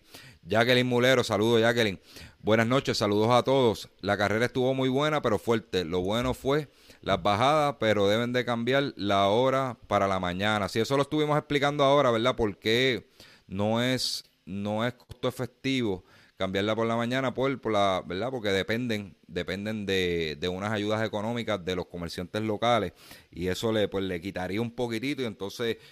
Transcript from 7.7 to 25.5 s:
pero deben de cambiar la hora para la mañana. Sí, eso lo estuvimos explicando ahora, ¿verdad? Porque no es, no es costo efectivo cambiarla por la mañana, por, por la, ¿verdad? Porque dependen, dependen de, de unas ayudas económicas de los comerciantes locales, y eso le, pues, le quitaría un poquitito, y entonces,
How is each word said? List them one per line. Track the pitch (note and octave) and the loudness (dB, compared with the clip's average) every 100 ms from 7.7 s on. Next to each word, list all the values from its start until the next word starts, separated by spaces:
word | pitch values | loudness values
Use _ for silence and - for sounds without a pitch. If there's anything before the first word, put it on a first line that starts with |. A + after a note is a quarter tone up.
| - | 0
pero | A2 G#2 G2 | 2 4 4
deben | A2 A#2+ | 2 0
de | B2 A#2+ | -2 -2
cambiar | A#2 A#2+ C#3 C#3 - | -2 0 0 0 -4
la | G2+ G2 G2 | 0 2 4
hora | A2 C3 C3 C3 A2+ - | 4 2 0 -2 -8 -2
para | G2+ G2 | 2 2
la | F#2+ | 0
mañana. | F2+ F2+ G#2 G#2+ F#2+ | -2 -2 0 0 0
Sí, | A#2 | -2
eso | A2 C#3 | 0 0
lo | |
estuvimos | C#3 D3+ D3 D3 | 0 0 0 0
explicando | - D3 C#3+ D3 | 0 0 0 2
ahora, | C#3 C#3+ C3 | 4 4 4
¿verdad? | A2+ B2 A#2+ | 2 0 0
Porque | A2 F#2 G#2+ A#2 C3 A2 - - - - - | -2 -2 0 2 2 -2 -8 -20 -20 -20 -10
no | F#2 G#2 A2+ | -4 0 0
es, | B2 B2+ - - - _ - | 0 -2 -4 -6 -12 _ -12
no | G2 G#2 G#2+ A#2+ | -8 -4 -2 -4
es | |
costo | - - - C3 | -6 -16 -6 -6
efectivo | - B2 _ C3 C3 A2+ F2+ - - _ - | -4 -8 _ -4 -2 -2 -4 -8 -20 _ -6
cambiarla | F#2+ G2 G#2 A2 | -2 0 0 0
por | A2+ | 0
la | A#2 | 0
mañana, | A#2 C3 C3 | -2 -2 -2
por, | A2+ C3+ C3 | -2 -2 -2
por | A2+ | 0
la, | G#2 G2+ F#2 D#2 | 2 2 0 -2
¿verdad? | F2+ A#2+ | -6 -6
Porque | C3 G#2 | -4 0
dependen, | F#2+ F2+ A2+ B2 G#2 G2 - - | 0 0 -2 -2 -4 -6 -16 -10
dependen | E2+ E2+ F#2+ G#2 A2 G2 | -8 -6 -6 -6 -4 -2
de, | F#2+ F2+ E2+ D#2+ D2 | 0 0 0 -2 -4
de | F2 | -4
unas | F2+ G#2 | -4 -4
ayudas | A2 G#2 G#2+ | -2 -2 -2
económicas | A2 G#2 A2 A#2+ A2+ G#2 | -2 -4 -4 -4 -4 -4
de | E2+ F#2 | -4 -4
los | - | -6
comerciantes | F2 E2 - F2 G#2+ | -8 -8 -8 -6 -4
locales, | A2 G#2 A2+ A#2 F2+ - - - _ | -4 0 2 2 0 -8 -20 -20 _
y | - F2+ | -6 -4
eso | F2+ A2+ | -2 0
le, | A2 G2 | 0 0
pues, | G2 | -2
le | F#2+ F2 | -4 -6
quitaría | F#2+ F#2 F#2 G2+ | -8 -6 -4 -4
un | A#2 | -4
poquitito, | A#2 A#2+ A2 C3 C#3 | -4 -6 -4 -6 -6
y | A#2+ | -8
entonces, | F#2+ G2 | -8 -10